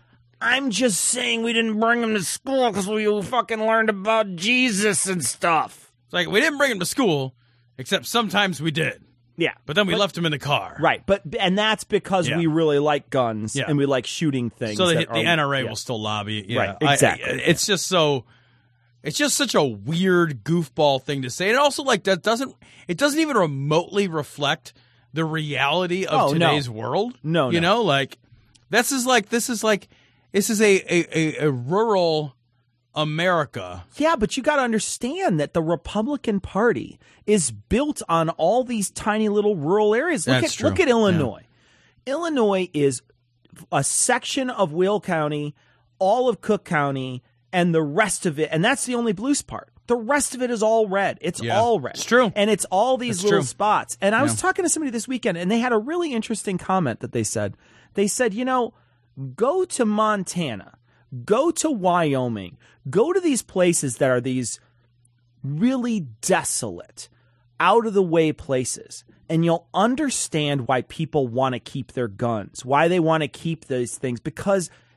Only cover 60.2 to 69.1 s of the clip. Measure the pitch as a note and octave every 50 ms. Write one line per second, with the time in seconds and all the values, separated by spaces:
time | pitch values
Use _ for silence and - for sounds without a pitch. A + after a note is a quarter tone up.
60.2 | F3+ - - F3+ E3+ C#3 A2+ F#2+ - - - _ _ _ _ _ _ _ - B2
61.2 | A#2+ - G3+ A#3 C#4+ E4+ D#4+ - - D#4 D4 G#3+ F3 F#3 F3 F3+ E3+ D3+ C#3 C3
62.2 | B2+ B2 A2+ G#2 F#2+ F2+ - - _ _ _ _ - C#3 B2+ F3 A#3 D#4+ F4+ G4
63.2 | F4+ E4 C#4 A3+ - - - F#3+ F3+ F3+ F3 - - C#3 A#2 - D3 C3 B2+ B2
64.2 | A#2+ C3+ B2+ B2+ B2 A2+ - - _ _ _ _ _ _ _ _ _ _ _ _
65.2 | _ _ _ _ - C3+ C#3+ D3+ G3+ B3 C4+ C4 A#3+ B3 A3+ G#3+ D#3+ B2+ A2 -
66.2 | - - F#3+ E3+ C#3+ - - - - A2 F2+ E2+ - - _ - - - _ _
67.2 | _ _ _ _ _ _ _ - D#3+ F3+ G#3 A#3 A3+ A3+ F#3+ G3+ F#3+ F3 D#3+ E3+
68.2 | D#3+ D#3 D3 - - - C3+ C3 B2+ - - - - - - - - -